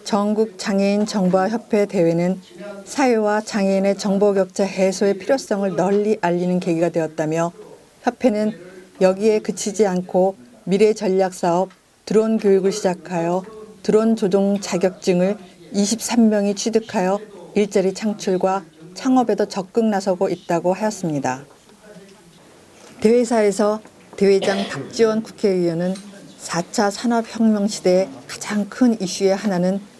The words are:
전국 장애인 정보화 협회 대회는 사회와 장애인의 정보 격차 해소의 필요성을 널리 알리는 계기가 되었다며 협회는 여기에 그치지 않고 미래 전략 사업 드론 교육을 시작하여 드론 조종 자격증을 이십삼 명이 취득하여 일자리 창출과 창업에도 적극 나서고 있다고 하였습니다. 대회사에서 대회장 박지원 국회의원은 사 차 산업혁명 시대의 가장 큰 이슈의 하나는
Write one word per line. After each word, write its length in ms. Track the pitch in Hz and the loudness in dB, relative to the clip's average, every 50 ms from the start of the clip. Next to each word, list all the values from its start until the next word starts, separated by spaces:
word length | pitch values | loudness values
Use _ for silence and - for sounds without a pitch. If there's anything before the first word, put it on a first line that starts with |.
| 208 | -4
전국 540 | - - 202 202 208 214 208 220 214 185 - | -2 -2 0 0 0 0 0 0 -2 -4 -8
장애인 480 | - 214 196 196 196 202 202 208 214 | -6 -2 0 0 2 2 2 0 -2
정보화 420 | 214 - 220 185 180 180 190 185 202 | -2 -2 0 2 2 2 2 2 0
협회 380 | 220 226 220 - - 208 202 | -2 -6 -4 -2 0 0 0
대회는 540 | 196 196 196 170 165 165 170 175 180 190 185 - - - - 196 208 202 196 190 | 0 0 2 2 2 2 2 0 -2 -2 -4 -8 -20 -20 -18 -16 -16 -16 -16 -16
사회와 560 | - - - 277 254 233 220 214 208 208 214 | -10 -2 0 2 2 2 2 2 2 0 0
장애인의 540 | 214 - - 196 196 196 196 190 190 196 196 | -2 -4 -2 0 0 2 2 2 2 0 0
정보 360 | 196 - 208 196 202 208 208 | 0 0 0 2 4 4 4
격차 320 | 196 196 190 190 - - 196 | 4 2 0 -2 0 -2 -2
해소의 540 | 190 190 185 190 190 185 - 214 202 196 190 | -2 0 0 0 0 2 2 0 0 0 -2
필요성을 580 | - - 277 269 - - 214 196 202 196 175 | 0 -2 -2 -2 0 -4 -2 -2 -2 -2 0
널리 420 | 160 175 185 202 208 208 214 214 - | 0 0 2 2 2 2 0 0 0
알리는 400 | - 175 175 175 180 180 180 180 | 0 -2 0 0 0 0 0 0
계기가 300 | 180 185 165 165 170 170 | 0 -2 0 0 0 0
되었다며 640 | 165 170 160 156 156 - 156 156 160 165 165 170 - - - - - - - _ _ _ | 0 -2 -4 -4 -4 -4 -4 -2 0 -2 -2 -2 -4 -10 -20 -20 -20 -20 -20 _ _ _
협회는 500 | - 254 247 _ - - 208 208 214 214 220 - - - - - - - - - | -6 -6 -4 _ 0 0 0 2 -2 -2 -4 -6 -16 -20 -20 -20 -20 -20 -2 2
여기에 380 | 185 185 190 190 208 226 214 214 | 2 2 2 2 2 2 2 2
그치지 460 | 214 - 190 - - 214 202 - 214 | -2 -4 -6 -6 -6 -6 0 0 0
않고 500 | 190 180 180 180 - - 185 185 190 196 - - - - - - | 2 0 -2 -4 -2 0 2 2 2 0 -6 -20 -20 -20 -14 -4
미래 280 | 175 185 196 214 214 | -2 2 4 4 2
전략 400 | 208 - 202 185 190 190 190 185 | 2 0 -2 0 2 2 0 0
사업 380 | 185 - - 175 165 180 190 190 - _ _ _ _ _ _ | -2 -2 0 0 2 2 0 -2 -6 _ _ _ _ _ _
드론 340 | - - 220 220 220 220 220 | 0 2 2 2 2 0 2
교육을 340 | 214 202 196 190 180 196 | 4 4 4 4 2 0
시작하여 720 | 190 - - 190 175 180 - - 180 170 165 170 175 185 185 - - - - - - - | -2 0 -2 -2 -2 -2 -8 -6 -4 -2 -2 0 -2 -2 -4 -8 -18 -18 -18 -20 -20 -6
드론 340 | - - - 214 220 226 226 | -2 2 2 4 4 2 2
조종 440 | 220 226 185 190 196 196 196 202 202 | 2 0 2 2 2 2 2 0 -2
자격증을 760 | 202 - - 175 190 185 185 - - 190 180 175 180 190 202 202 - - - - - - | -4 -4 -2 0 0 0 -2 -2 -2 0 2 2 2 0 -2 -4 -10 -20 -20 -20 -18 -6
이십삼 560 | - 196 202 202 226 226 - - 226 240 226 214 | -2 -2 0 0 -2 -6 -4 -2 2 4 4 4
명이 260 | 214 208 202 202 202 | 4 2 0 0 -2
취득하여 640 | 202 - 233 220 220 220 - - 220 180 185 196 202 214 - - - - - - | -2 -4 -2 -2 -2 -2 -2 -2 -2 0 0 0 -2 -4 -12 -20 -20 -20 -4 0
일자리 400 | 202 214 196 - 208 180 190 190 | 0 0 2 2 0 0 0 -2
창출과 680 | - 220 214 202 - - 208 185 180 185 190 190 190 185 - - - - - - | -2 -4 -4 -4 -4 -2 -2 0 0 0 0 0 -2 -6 -10 -20 -20 -20 -18 -16
창업에도 520 | - - 262 254 254 247 240 208 202 208 | -6 0 2 2 2 4 2 0 0 -2
적극 400 | 202 - 202 180 - - 233 226 | -4 -4 -8 -8 -2 -2 0 0
나서고 420 | 220 208 190 190 202 185 180 196 190 | 2 0 0 0 -2 0 0 0 -2
있다고 460 | 175 180 - - 175 170 165 180 185 | -2 -6 -4 -4 -4 0 0 0 -2
하였습니다. 680 | 185 214 214 214 - - 165 151 143 135 131 127 131 143 - - - _ - - _ - - - 175 - 196 196 - - - - - - - - - - - - - - - - - | 0 -2 -4 -4 -4 -6 -4 -4 -2 -2 -4 -4 -6 -10 -20 -20 -20 _ -20 -20 _ -20 -20 -20 -20 -20 -20 -20 -20 -20 -20 -20 -20 -20 -20 -20 -20 -20 -20 -20 -20 -20 -20 -10 2
대회사에서 800 | - 214 233 247 247 240 247 226 214 208 190 - 214 208 214 214 - - - - - - - | 4 4 6 6 4 2 2 2 2 2 2 2 0 0 0 -2 -8 -16 -20 -20 -20 -20 -4
대회장 520 | - 196 196 196 190 190 196 196 196 202 - | 2 4 4 4 4 2 0 -2 -2 -4 -6
박지원 540 | - 139 131 - - - 226 220 220 220 | -8 -10 -10 -10 0 0 2 2 2 -2
국회의원은 720 | 220 - - - - 202 190 180 175 170 165 165 175 185 190 190 - - - - - - - - | -4 -8 -8 -2 -2 0 2 2 0 0 0 0 -2 -4 -4 -6 -10 -20 -20 -20 -20 -20 -20 -18
사 220 | - - - 170 | -12 -6 -4 -4
차 280 | 175 - - - 208 202 | -4 -2 -2 0 0 0
산업혁명 800 | 202 - - 233 233 233 226 - - - 226 220 214 208 202 - | -2 -2 -2 0 0 0 -2 -4 -2 2 2 2 2 2 0 -2
시대의 400 | - - - 185 180 185 190 - - - - | -4 0 2 2 2 2 2 -2 -6 -18 -18
가장 400 | - - - - - 208 208 202 202 | -16 -16 -14 -10 -6 -4 -4 -4 -4
큰 300 | - - 254 240 220 - | 0 2 2 2 2 0
이슈의 360 | 190 180 - - 196 190 190 | -4 -6 -4 0 2 2 2
하나는 420 | 196 190 214 185 175 180 185 196 196 - - - | 2 0 -2 0 2 2 0 0 -2 -6 -12 -20